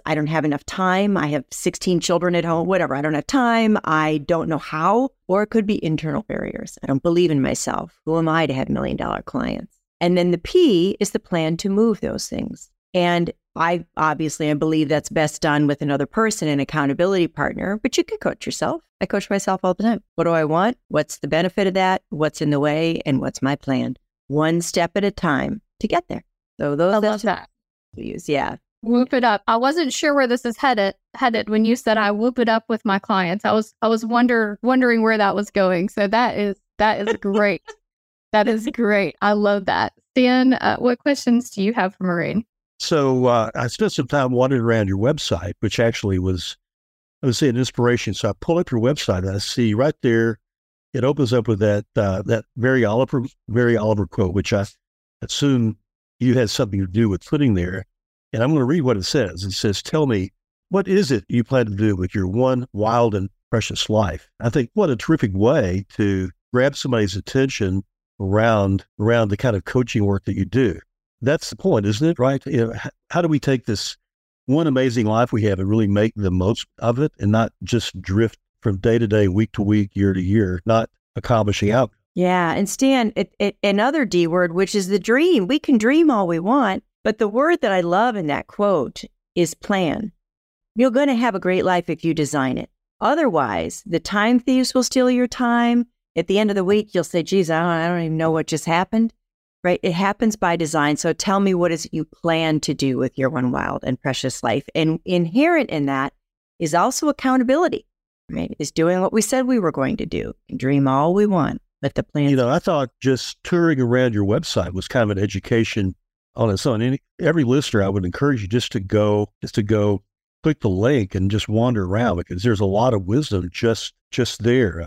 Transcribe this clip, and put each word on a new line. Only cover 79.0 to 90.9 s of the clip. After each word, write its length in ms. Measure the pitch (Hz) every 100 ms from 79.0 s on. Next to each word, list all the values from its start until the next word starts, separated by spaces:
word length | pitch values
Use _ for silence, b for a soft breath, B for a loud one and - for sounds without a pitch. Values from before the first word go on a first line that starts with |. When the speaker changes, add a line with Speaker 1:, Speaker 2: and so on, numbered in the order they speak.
| 113
Speaker 3:
day, 220 | 107 101
week 240 | 92 113
to 100 | -
week, 280 | 101 107 101
year 180 | 98 98
to 80 | 92
year, 400 | 92 107 95 90 113
not 240 | 113 113 _ _
accomplishing 560 | - - 117 104 95 104
out? 200 | 117 117 - _
Speaker 1:
Yeah. 380 | - 180 180 170
And 160 | - 196
Stan, 440 | - 269 269 220 -
it, 180 | 202 _
it, 180 | 202 -
another 420 | 208 196 240 311
D 220 | 226 175 165
word, 260 | 180 175
which 220 | 170 190
is 140 | 208 185
the 100 | 202
dream. 480 | 214 247 349 302 180
We 120 | 294
can 200 | - 240
dream 320 | 220 302 320
all 160 | 226 180
we 120 | 165
want, 460 | 185 277 220 190 - _
but 140 | 214 214
the 100 | 214
word 320 | 220 302 349
that 120 | 226
I 80 | 190
love 360 | 170 185 240 208
in 100 | 156
that 180 | 139 -
quote 580 | - 208 175 123 - - _ _
is 200 | - 165
plan. 580 | - - 196 165 - 214 - _ _ _ _ _
You're 160 | 220 254